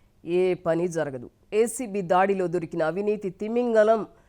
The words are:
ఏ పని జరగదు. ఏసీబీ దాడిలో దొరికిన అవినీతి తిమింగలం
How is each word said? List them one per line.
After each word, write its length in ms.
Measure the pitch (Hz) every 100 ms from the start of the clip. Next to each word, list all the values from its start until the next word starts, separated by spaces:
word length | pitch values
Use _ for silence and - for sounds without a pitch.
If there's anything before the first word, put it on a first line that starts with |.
| _ _ 165
ఏ 280 | 180 185
పని 340 | 180 175 165 175
జరగదు. 420 | 165 143 127 120 _ _
ఏసీబీ 480 | 208 233 - 233 202
దాడిలో 460 | 170 185 196 190 180
దొరికిన 360 | 175 160 170
అవినీతి 460 | 156 175 208 208 196
తిమింగలం 800 | - 214 240 247 220 214 226 180 _